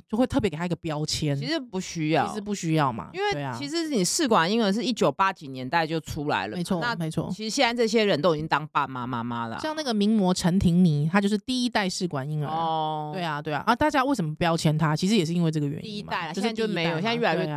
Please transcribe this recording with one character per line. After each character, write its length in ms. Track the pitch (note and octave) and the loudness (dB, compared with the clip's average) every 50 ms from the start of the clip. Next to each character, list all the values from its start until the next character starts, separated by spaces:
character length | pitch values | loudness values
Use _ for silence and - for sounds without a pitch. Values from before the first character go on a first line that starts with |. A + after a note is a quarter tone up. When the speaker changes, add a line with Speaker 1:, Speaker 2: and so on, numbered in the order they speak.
| - | -8
Speaker 1:
就 100 | - A3 | -2 0
会 100 | A3 C4 | 0 0
特 100 | - - C4+ | 2 2 0
别 100 | A3 F3+ | 0 0
给 60 | D3 | -2
他 100 | D#3 F3 | -2 -4
一 40 | F3+ | -2
个 60 | E3+ | -4
标 280 | - - D#3+ D3 D3+ D#3 | -4 -4 -4 -4 -2 -2
签。 300 | - - - D#3 D3 C#3 | -2 -2 0 0 0 0
Speaker 2:
其 120 | C#3 D3 | 0 0
实 100 | C#4 E4 | -2 -2
不 220 | D#4+ B3+ A#3 F#3 F#3+ | -2 -4 -4 -6 -6
需 300 | F3+ - - E3 D3+ D3+ | -6 -6 -4 -2 0 2
要。 180 | D#3+ C#3+ B2 | 2 2 2
Speaker 1:
其 80 | - - | 0 -2
实 60 | G#3+ | -6
不 120 | G3+ G#3 G3+ | -6 -6 -6
需 200 | - F3+ D#3+ D#3 | -4 -2 0 2
要 180 | D#3 C#3+ C3 | 2 2 2
嘛， 180 | - - - - - | 0 -4 -8 -8 -6
Speaker 2:
因 100 | F#4 G4+ | -2 -2
为 80 | G#4 | -2
Speaker 1:
对 100 | G4+ C#3+ | -2 -2
啊。 140 | C#3 - A#3 | -4 -6 -6
Speaker 2:
其 100 | A#3 C#4+ | -6 -6
实 200 | C#4 D#4+ E4+ D#4+ | -6 -4 -4 -2
你 160 | D4+ C#4+ G3+ C#4 | 0 0 0 0
试 240 | - - - D#4 | 0 0 0 2
管 240 | A3+ A3 E3+ D#3+ F#3 | 4 4 4 4 4
婴 100 | A3 A#3 A3 | 2 2 2
儿 80 | F#3+ | 2
是 120 | F#3+ A#3+ F3+ | 2 0 0
一 80 | B3+ | -2
九 180 | G#3+ - G3 D3 | 0 2 2 2
八 220 | C3 - F#3+ F#3+ | 4 2 0 0
几 160 | F3+ - D3+ | 0 -4 -10
年 200 | C3+ C3 C3 B2+ | -12 -10 -8 -4
代 200 | B2+ E3 E3+ E3 | 0 0 0 0
就 100 | D3 E3 D#3+ | 0 -2 -4
出 260 | - - - D#3+ C#3+ | -6 -6 -6 -4 -2
来 180 | D3 B2 G2+ F#2 | 0 0 0 -2
了 40 | G#2+ | -2
嘛， 60 | A2 | -4
Speaker 1:
没 60 | F3+ E3+ | -4 -2
错， 180 | - F#3+ E3 | -2 -2 -2
Speaker 2:
那 120 | D3+ - - | -2 -2 -4
Speaker 1:
没 120 | E3+ D#3+ D#3+ | -4 -4 -4
错。 220 | - D#3+ - - F#3 | -4 -4 -4 -4 -4
Speaker 2:
其 80 | - A3 | -6 -6
实 40 | A3 | -4
现 160 | - C#4+ B3 | 0 2 2
在 80 | A#3 A#3+ | 2 2
这 140 | A#3+ A3+ | 2 2
些 160 | G#3 A3 A3+ G#3 | 2 4 4 4
人 180 | G3+ E3 C#3+ | 4 4 4
都 140 | D3+ F3 D#3 | 4 2 2
已 40 | D3+ | 2
经 80 | D#3+ | 0
当 200 | E3 D#3+ C#3+ D#3 | 0 0 0 0
爸 180 | D3+ - D3+ C#3 | 0 -2 -2 -2
妈 220 | C3+ C3 B2 A#2+ | -2 -4 -6 -4
妈 160 | B2+ B2+ A#2 A#2 | -4 -4 -4 -4
妈 240 | A#2+ A#2+ A#2 A#2 | -4 -4 -4 -4
了。 100 | A2+ A2+ - | -6 -6 -6
Speaker 1:
像 120 | - D#4 D4+ | -6 -6 -4
那 60 | D#4 | -4
个 120 | D4+ B3 G#3+ | -4 -2 0
名 220 | G3+ G3+ G#3+ A3+ | 2 2 2 4
模 180 | G#3+ F#3 F3+ F3+ | 4 4 2 2
陈 260 | - - E3+ F3+ G3+ | 2 2 2 4 4
婷 240 | - F3+ E3 F3+ F#3 | 4 4 6 6 6
妮， 260 | D#3+ D3 C#3+ D3 D#3+ | 6 4 2 0 2
她 100 | F#3+ G#3 | 2 2
就 80 | G3+ G3+ | 2 2
是 80 | G#3+ | 0
第 260 | G3+ - C4 B3+ B3+ A#3+ | -2 -2 -2 -2 -2 0
一 60 | A#3 | 0
代 200 | - A3 G3 F3+ | 0 0 0 0
试 160 | - - F#3 | -2 -4 -4
管 240 | E3+ D3+ C3 C3+ D3+ | -4 -4 -4 -4 -4
婴 160 | D#3 D3+ D3 | -4 -4 -4
儿。 80 | - D#3+ | -2 -2
Speaker 2:
哦。 580 | E3 E3 D#3+ D#3+ D#3+ D#3 D#3 D#3 D3+ D3+ D3+ D3+ | -2 -2 -2 0 -2 -2 -2 -4 -4 -6 -6 -6
Speaker 1:
对 100 | F#3 F3 | -4 -4
啊， 180 | D#3+ D3 D3 | -4 -4 -4
对 120 | D3+ D#3 D3 | -4 -4 -4
啊。 100 | - - | -2 2
啊， 80 | G#3+ A#3+ | 2 2
大 160 | - D4+ D4+ | 4 2 2
家 140 | - C4+ B3+ | 2 2 2
为 100 | C#4+ C#4 | 2 2
什 100 | - E3 | 0 0
么 120 | D3+ D#3 | -2 -2
标 200 | - F3 E3 E3+ | 0 2 2 2
签 200 | D#3+ - D#3 D3+ | 2 2 2 2
她？ 160 | D#3 D#3+ D3+ D#3 | 4 2 2 2
其 140 | - F#3 | 2 2
实 80 | G3 A3+ | 2 4
也 100 | G3 D#3 | 2 2
是 80 | D#3+ E3+ | 2 2
因 80 | F3 | 2
为 80 | E3+ D#3+ | 2 2
这 100 | D#3 D3+ | 2 0
个 60 | D3 | -2
原 180 | C#3+ - - - | -2 -4 -6 -8
因 0 | |
嘛， 0 | |
Speaker 2:
第 140 | - G#3 | -10 -10
一 60 | G#3 - | -10 -8
代 240 | D#3+ G#3 F#3 E3+ | -6 -6 -4 -4
啦， 60 | D3+ - | -6 -4
Speaker 1:
就 80 | - | -2
是 120 | G#3+ A#3 A3+ | -2 -2 -2
第 80 | A3 A3 | -2 -2
一 40 | |
代 0 | |
嘛， 0 | |
Speaker 2:
现 0 | |
在 0 | |
就 0 | G#3+ | 0
没 120 | E3+ E3+ E3 | 0 0 0
有， 80 | E3+ E3 | 0 0
现 80 | D#3+ G3 | 0 0
在 120 | A3+ A#3 | -2 0
越 100 | A#3+ A3+ | 2 2
来 100 | F3 D#3+ | 2 2
越 80 | E3+ D#3+ D3+ D3 | 2 0 -2 -4